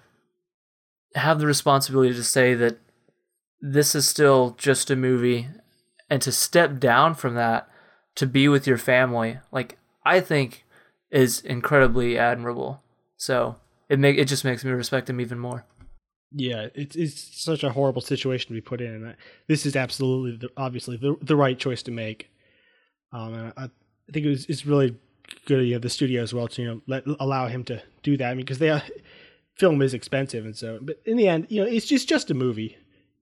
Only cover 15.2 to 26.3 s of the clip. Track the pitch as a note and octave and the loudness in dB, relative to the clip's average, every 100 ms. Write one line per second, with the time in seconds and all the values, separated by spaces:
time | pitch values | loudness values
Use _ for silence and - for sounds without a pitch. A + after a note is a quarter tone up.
15.2 | A#2+ A#2+ B2 B2 - _ - - _ _ | -6 -8 -10 -12 -14 _ -20 -20 _ _
16.2 | _ C#3+ B2+ A2+ G#2+ - C#3+ D#3+ D#3+ - | _ -6 -6 -6 -8 -10 -10 -6 -6 -6
17.2 | - - E3 D#3 C#3+ A#2+ C#3 B2+ - C3+ | -18 -10 -6 -4 -2 0 0 -2 -4 -4
18.2 | C3 B2+ - A#2 - B2 A#2+ A2 A2+ - | -2 -4 -6 -10 -10 -10 -10 -12 -16 -20
19.2 | - _ - D3+ C#3+ C3+ B2 - C3 B2+ | -20 _ -2 -2 0 -2 -4 -2 -2 0
20.2 | B2+ A#2 B2 - C3+ B2 - A#2+ C#3 D3 | -4 -8 -12 -8 -8 -8 -10 -4 -2 -2
21.2 | C#3+ D3 C#3 B2+ C3+ A#2+ - A#2 A2 A2 | 0 2 2 0 -4 -6 -8 -8 -8 -10
22.2 | - _ _ _ _ _ _ _ _ A#2+ | -18 _ _ _ _ _ _ _ _ -12
23.2 | A2+ A2+ A2+ B2+ B2+ - _ _ - D#3 | -12 -12 -12 -14 -16 -16 _ _ -8 -4
24.2 | D3+ C3+ - C#3+ D3 C#3+ C3+ A2+ _ _ | -2 -2 -4 -6 0 4 2 0 _ _
25.2 | - - - C3+ B2 A#2+ A#2+ - C3+ B2 | -20 -12 0 2 2 0 -4 -2 -2 -2
26.2 | A2+ | -4